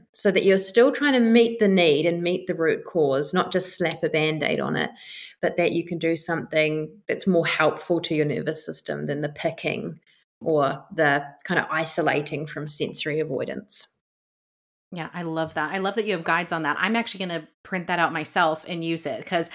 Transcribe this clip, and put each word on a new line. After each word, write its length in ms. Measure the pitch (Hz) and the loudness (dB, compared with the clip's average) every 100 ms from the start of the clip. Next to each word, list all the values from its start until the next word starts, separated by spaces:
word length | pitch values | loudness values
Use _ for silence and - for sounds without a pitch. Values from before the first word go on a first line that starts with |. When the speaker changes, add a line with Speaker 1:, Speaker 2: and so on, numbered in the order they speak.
| _ | _
Speaker 1:
so 180 | - 202 | -2 2
that 120 | 185 | 4
you're 140 | 190 190 | 4 4
still 340 | 190 233 262 | 4 4 4
trying 220 | 277 285 | 4 2
to 60 | 262 | 4
meet 400 | 226 226 226 226 | 6 8 6 4
the 80 | 208 | 4
need 400 | 190 170 143 170 | 6 6 6 4
and 160 | 170 | 2
meet 240 | 175 180 180 | 0 -2 -2
the 80 | 165 | 0
root 300 | 160 147 - | 2 0 -2
cause, 500 | 170 143 135 147 185 | 0 2 2 0 0
not 160 | - | 0
just 260 | 185 175 - | 0 -2 -2
slap 240 | 165 160 | -2 0
a 60 | 160 | 0
Band-Aid 500 | 156 156 156 - - | 2 2 0 0 0
on 160 | - - | 0 -2
it, 140 | - - - - - - | -2 -6 -18 -18 -18 -4
but 160 | 170 175 | -2 2
that 160 | 170 | 0
you 120 | 170 170 | 0 -4
can 140 | 170 | -4
do 160 | 165 165 | -2 -2
something 760 | 170 165 - 160 156 156 156 - - | -2 -6 -2 0 2 0 -6 -10 -6
that's 200 | - 196 | -2 2
more 180 | 170 160 | 2 2
helpful 560 | - 156 - - 170 | 2 2 2 -2 -2
to 140 | 165 156 | 0 0
your 100 | 147 | 0
nervous 400 | - 147 151 - | 0 -4 -4 -6
system 400 | 156 - 147 147 | -8 -8 -6 -4
than 160 | 143 | -4
the 80 | 147 | -6
picking 680 | 147 165 - 151 - 165 160 _ _ _ _ | -4 -6 -4 -6 -6 -8 -12 _ _ _ _
or 420 | 165 151 139 151 - | 0 2 2 -2 -8
the 320 | 160 147 143 147 - | 0 2 2 -2 -14
kind 160 | - 170 | -2 -2
of 80 | - | 0
isolating 760 | 156 160 - 156 139 147 143 151 | -2 -2 0 2 0 -2 -6 -8
from 180 | 151 147 | -8 -8
sensory 540 | - 156 - 156 151 | -4 -4 -4 -4 -4
avoidance. 720 | 151 127 123 - - - - _ _ _ _ _ _ _ _ _ _ | -2 -4 -6 -8 -8 -10 -10 _ _ _ _ _ _ _ _ _ _
Speaker 2:
Yeah, 160 | 175 160 | -10 -10
I 100 | 175 | -8
love 320 | 170 160 160 165 | -6 -2 -2 -2
that. 180 | 151 | -2
I 60 | 190 | -2
love 160 | 190 208 | -2 -2
that 100 | 208 | -2
you 80 | |
have 100 | 180 | -2
guides 300 | 165 170 175 | 0 0 0
on 100 | 165 | -2
that. 140 | 147 - | 0 0
I'm 160 | 185 226 | 0 0
actually 240 | 226 190 185 | -2 -6 -6
gonna 200 | 165 156 _ | -6 -8 _
print 240 | - 185 170 | -8 -8 -2
that 120 | 175 | 0
out 140 | 160 | 2
myself 500 | 165 151 190 165 160 - | 0 -2 2 2 2 -6
and 200 | 175 165 | -6 -2
use 200 | 165 147 | -2 -4
it, 200 | 120 - | -6 -2
'cause 240 | 175 165 | -2 -2